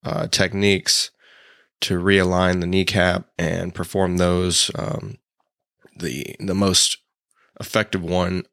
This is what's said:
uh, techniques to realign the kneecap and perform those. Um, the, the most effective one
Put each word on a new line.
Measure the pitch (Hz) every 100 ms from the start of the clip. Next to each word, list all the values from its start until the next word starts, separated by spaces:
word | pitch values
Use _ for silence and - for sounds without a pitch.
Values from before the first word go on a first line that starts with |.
uh, | 82 - 82
techniques | - 92 95 101 95 - - - _ _ - - _ _ _
to | - 90
realign | 90 98 90 90 92 90
the | 87
kneecap | 92 90 101 90 90 - -
and | 82 87 87 -
perform | 87 95 95 90
those. | 90 90 90 85 -
Um, | - - - - - _ _ _ _ _ _ _ -
the, | 85 65 - -
the | 98 92
most | 98 92 - - _ _ _ _ _ _
effective | - 110 104 98
one | 85 90 90 92 -